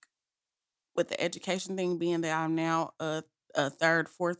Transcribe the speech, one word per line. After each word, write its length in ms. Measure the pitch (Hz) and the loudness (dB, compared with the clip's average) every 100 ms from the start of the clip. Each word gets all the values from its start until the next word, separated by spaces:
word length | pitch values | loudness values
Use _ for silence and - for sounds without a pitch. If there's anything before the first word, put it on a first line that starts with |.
| - _ _ _ _ _ _ _ _ - | -20 _ _ _ _ _ _ _ _ -2
with 120 | 165 | -2
the 120 | - | -2
education 560 | 175 - - 185 - 190 | -2 -2 -4 -2 -2 -2
thing 200 | 180 170 | 0 2
being 260 | 170 165 | 0 0
that 140 | 165 160 | 0 0
I'm 200 | 160 160 | 0 0
now 380 | 165 165 156 - | 2 0 -2 -4
a, 240 | 160 156 - _ _ | -4 -4 -6 _ _
a 160 | - 139 | 0 0
third, 380 | - 165 165 156 | 2 4 4 0
fourth, 300 | - 175 | -2 -2